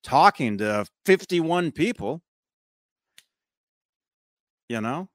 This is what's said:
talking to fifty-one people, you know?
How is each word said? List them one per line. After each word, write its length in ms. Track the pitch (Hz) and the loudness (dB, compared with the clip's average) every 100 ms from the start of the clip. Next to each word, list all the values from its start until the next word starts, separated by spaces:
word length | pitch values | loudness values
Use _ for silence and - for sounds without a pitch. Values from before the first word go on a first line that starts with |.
talking 560 | - 131 190 - 123 101 | 2 4 4 4 -4 -2
to 280 | 107 104 101 _ - | -2 -2 -4 _ 2
fifty-one 640 | 190 - 175 160 175 170 | 2 2 -2 0 -2 -2
people, 500 | - 196 - 104 165 _ _ _ _ _ _ _ _ _ - _ _ _ _ _ _ _ _ _ _ _ _ _ _ _ | -2 -4 -2 -8 -8 _ _ _ _ _ _ _ _ _ -20 _ _ _ _ _ _ _ _ _ _ _ _ _ _ _
you 120 | 117 | -6
know? 280 | 110 147 190 | -6 -8 -10